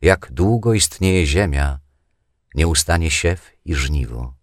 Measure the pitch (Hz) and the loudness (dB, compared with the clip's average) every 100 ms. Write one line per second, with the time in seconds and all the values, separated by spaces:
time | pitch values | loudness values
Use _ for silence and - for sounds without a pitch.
0 | 92 95 - 64 95 117 113 110 - - | 4 2 -2 -2 0 2 2 0 0 0
1 | 95 92 80 76 101 69 69 69 _ _ | 2 2 2 2 0 0 -2 -4 _ _
2 | _ _ _ _ _ - 82 80 - 85 | _ _ _ _ _ -2 0 0 0 0
3 | 82 76 85 87 - _ - 78 65 71 | 0 0 0 -2 -8 _ -6 -4 -2 -2
4 | 62 58 62 65 | -4 -6 -12 -14